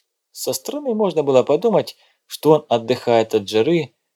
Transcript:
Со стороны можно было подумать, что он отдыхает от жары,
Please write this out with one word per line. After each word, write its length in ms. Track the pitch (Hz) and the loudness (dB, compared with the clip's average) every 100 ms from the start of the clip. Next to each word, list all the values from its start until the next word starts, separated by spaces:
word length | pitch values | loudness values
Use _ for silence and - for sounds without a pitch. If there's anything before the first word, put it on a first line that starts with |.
| _ _ _ | _ _ _
Со 220 | - - | -12 -8
стороны 420 | - - 294 285 | -8 -8 -8 -6
можно 280 | 220 202 156 | -2 -2 -2
было 200 | 139 131 | 2 4
подумать, 540 | 117 135 233 180 131 - _ _ _ | 4 2 2 0 -2 -10 _ _ _
что 240 | - 147 | -4 2
он 160 | 156 - | 2 2
отдыхает 640 | 117 113 123 - 117 113 | -2 0 -4 2 2 2
от 140 | 110 98 | -2 -2
жары, 460 | 107 123 170 143 _ _ | 0 2 0 -2 _ _